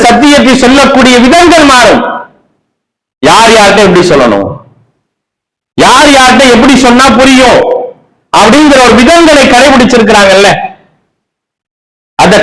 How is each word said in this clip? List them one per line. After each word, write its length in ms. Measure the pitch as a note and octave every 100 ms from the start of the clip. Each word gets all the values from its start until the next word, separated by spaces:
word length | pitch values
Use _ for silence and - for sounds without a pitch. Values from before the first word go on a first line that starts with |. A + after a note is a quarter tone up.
| A#3
சத்தியத்தை 460 | G#3+ D4 C#4+ A#3 A#3+
சொல்லக்கூடிய 520 | A#3+ C#4 C4+ C4 B3+ B3 B3
விதங்கள் 400 | E4+ F4 E4 C#4+
மாறும். 320 | B3+ A3 G#3 - - - _ _ _ _ _ _ _ _ _ C#3
யார் 220 | F#3 - A3+
யார்கிட்ட 320 | G3+ G3+ G3
எப்படி 160 | F3 F3
சொல்லணும், 360 | C#3+ A#2+ G2+ F#2+ - - _ _ _ _ _ _ _ _ _ _ - E3
யார் 240 | B3+ D4 C#4
யார்கிட்ட 280 | B3+ B3+ C4+ A#3
எப்படி 200 | C4 B3+ C4
சொன்னா 200 | B3 C#4 A3
புரியும் 420 | C4+ C4 B3 G3+ - - - - _ _ _ E3
அப்படிங்கிற 400 | A3 C#4 D4+ C4+ B3
ஒரு 80 | -
விதங்களை 420 | B3 E4+ D#4+ C#4+ B3+
கடைபிடிச்சிருக்கிறாங்கல்ல, 960 | B3 C#4 C4 A#3 A#3+ G#3+ G#3+ G3 F#3+ G3 - - - _ _ _ _ _ _ _ _ _ _ _ _ _ -
அந்த 120 | E3 G3+